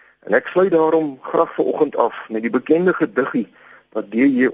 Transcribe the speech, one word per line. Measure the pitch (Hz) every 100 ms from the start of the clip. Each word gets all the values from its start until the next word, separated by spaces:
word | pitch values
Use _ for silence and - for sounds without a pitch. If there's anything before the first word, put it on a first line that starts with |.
| _ _
En | -
ek | 117 -
sluit | 175 190
daarom | 165 160 160 151 131
graag | - 165 165
vanoggend | - 131 - 139 -
af | 113 - -
met | 110
die | 113
bekende | 117 - 160 185
gediggie | - 147 123 135 120 - _ - - _
wat | 110 101
D |
J | 113 139 127 127